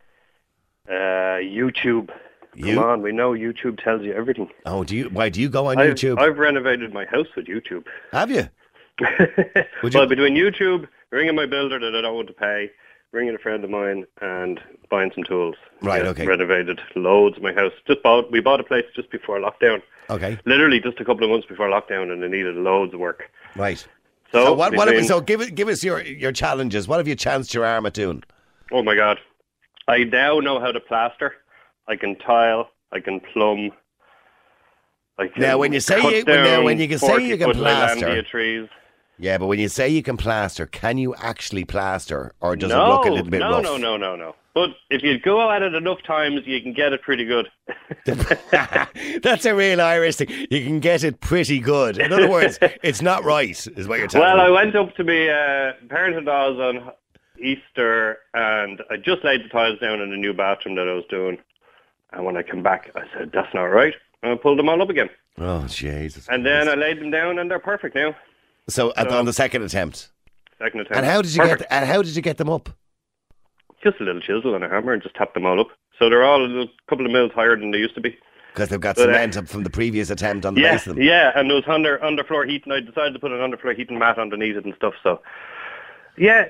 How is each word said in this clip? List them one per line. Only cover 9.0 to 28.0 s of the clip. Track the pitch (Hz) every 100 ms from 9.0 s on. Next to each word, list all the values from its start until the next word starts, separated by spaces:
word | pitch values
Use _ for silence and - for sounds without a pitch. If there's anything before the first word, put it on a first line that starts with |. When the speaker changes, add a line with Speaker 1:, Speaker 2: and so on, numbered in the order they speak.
| 120 - 175 - 185 196 - -
Speaker 2:
Would | 120
Speaker 1:
Well, | 131
Speaker 2:
you- | 131
Speaker 1:
between | 131 143 143
YouTube, | 196 196 190 180 151 _ _
ringing | 127 160 156
my | 139
builder | 139 139 131
that | 117 113
I |
don't | 113 113
want | 107
to |
pay, | - 104 104 104 _ _ _ _
ringing | 117 120 110
a |
friend | 113 107
of | 101
mine, | 104 101 98 92 -
and | 98 92 90 87 - - _
buying | 101 95 -
some |
tools. | 87 92 85 76 - _
Speaker 2:
Right, | 98 92
Speaker 1:
Yeah, | 92
Speaker 2:
okay. | 82 82
Speaker 1:
renovated | 90 90 92 90 87 - 92
loads | 90 101 101 104
of |
my | 98
house. | 92 95 - -
Just | 139
bought, | 120 120 120
we | 117
bought | 117 139
a | 123
place | 127 156 -
just | 120
before | 113 - 101
lockdown. | 98 - 120 107 - - -
Speaker 2:
Okay. | 101 95 110 120
Speaker 1:
Literally | 135 156 120
just | 120 120
a | 110
couple | 110
of | 113
months | 113 -
before | 95 101
lockdown, | 101 - 98 90
and | 87
it | 90
needed | 95 92 87
loads | 92 95 92
of | 87
work. | 87 - - _ - 98
Speaker 2:
Right. | 98 85 - _ _ _ _
Speaker 1:
So, | 120 131
Speaker 2:
So |
what, | 156 180 220
what | 214
have | 226
you, |
Speaker 1:
between | 113
Speaker 2:
so | 180
give | 165 214
it, | 233 160
give | 208
us | 180 185
your, | 170
your | - 139 131
challenges. | 131 160 135 127 104 98
What | 160
have | 151
you | 131
chanced | 135 135 127
your | 120 113
arm | 113 107
at |
doing? | -